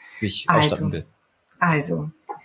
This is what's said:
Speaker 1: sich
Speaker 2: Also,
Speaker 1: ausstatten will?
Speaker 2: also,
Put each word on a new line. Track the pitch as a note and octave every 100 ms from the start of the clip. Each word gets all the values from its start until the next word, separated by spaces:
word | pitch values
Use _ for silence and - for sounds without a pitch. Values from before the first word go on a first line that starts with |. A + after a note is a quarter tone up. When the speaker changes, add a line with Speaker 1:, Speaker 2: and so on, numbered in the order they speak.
| -
Speaker 1:
sich | - G2+ - -
Speaker 2:
Also, | D#3+
Speaker 1:
ausstatten | D3+ - -
will? | E2 - _ _ _ - -
Speaker 2:
also, | F3 D3+ E3 E3 D#3 - - -